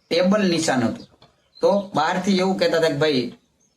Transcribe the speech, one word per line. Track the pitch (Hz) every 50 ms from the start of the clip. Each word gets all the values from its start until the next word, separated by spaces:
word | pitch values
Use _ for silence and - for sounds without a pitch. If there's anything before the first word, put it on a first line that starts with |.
| _ -
ટેબલ | 165 170 185 185 202 214 196 180
નિશાન | 165 160 - 151 135 127 117
હતું, | 110 101 - - - _ _ - _ _ _ _ _ _ -
તો | - 175 196 202 196 - -
બહારથી | 139 156 165 185 180 180 202 190 180
એવું | 185 190 190 -
કહેતા | 175 170 165 165
હતા | 160 160
કે | 143
"ભાઈ, | 139 156 156 143 127 120 - - - _ _ _ _ _ _ _